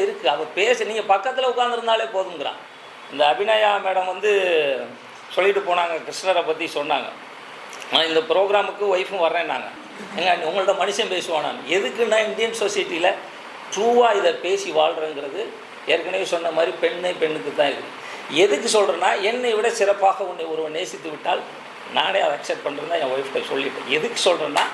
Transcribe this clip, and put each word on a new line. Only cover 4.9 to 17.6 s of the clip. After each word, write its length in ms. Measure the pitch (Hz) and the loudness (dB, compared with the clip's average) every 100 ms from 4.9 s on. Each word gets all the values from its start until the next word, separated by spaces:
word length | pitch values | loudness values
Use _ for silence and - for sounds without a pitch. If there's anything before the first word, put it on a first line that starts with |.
| 117 - - - | -12 -18 -18 -6
சொல்லிட்டு 260 | - 196 196 | 2 2 2
போனாங்க, 360 | 180 175 170 160 | 2 0 0 -2
கிருஷ்ணரை 480 | 151 - 185 175 156 | -6 -4 0 2 2
பத்தி 200 | 156 160 | -2 -4
சொன்னாங்க. 440 | 151 147 139 110 - - - - - - - - | -4 -2 -2 -2 -10 -16 -18 -18 -16 -16 -14 -2
"நான் 160 | 135 160 | 0 2
இந்த 120 | 160 | 2
ப்ரோக்ராமுக்கு 640 | 160 170 196 202 196 190 | 4 4 4 4 2 0
ஒய்ஃபும் 420 | 202 185 196 190 165 | 2 2 0 0 2
வர்றேன்னாங்க." 440 | 170 156 131 104 - - - - 185 | 2 -2 -4 -6 -12 -16 -14 -10 -2
"ஏங்க, 280 | 180 175 160 | 2 2 0
உங்கள்ட்ட 300 | 196 190 175 | 2 2 2
மனுஷன் 320 | 196 202 202 | 0 0 -2
பேசுவானா?" 400 | 180 160 156 143 120 123 | -2 -2 -2 -2 -4 0
எதுக்குன்னா, 500 | 180 240 226 226 220 208 | 0 0 0 2 2 2
இந்தியன் 340 | 208 226 220 | 0 -2 0
சொசைட்டில 540 | 202 202 170 165 175 - - - - - - 190 | -2 0 -2 2 2 0 -6 -14 -16 -16 -8 0
ட்ரூவா 400 | 226 240 233 202 | 4 6 6 6
இதை 160 | 175 | 4
பேசி 380 | 160 180 196 190 | 2 0 0 0
வாழ்றங்கிறது 720 | 151 156 165 156 143 139 160 233 - - - - | 2 2 2 -4 -6 -8 -6 -8 -10 -16 -8 0
ஏற்கனவே 380 | 165 185 190 185 | 0 0 -2 0
சொன்ன 260 | 170 170 | 0 0
மாதிரி 220 | 160 175 165 | 2 2 2
பெண்ணே 300 | 170 175 180 | 0 0 -4
பெண்ணுக்கு 420 | 175 160 151 143 | 0 -2 -2 -2
தான் 100 | 131 | 0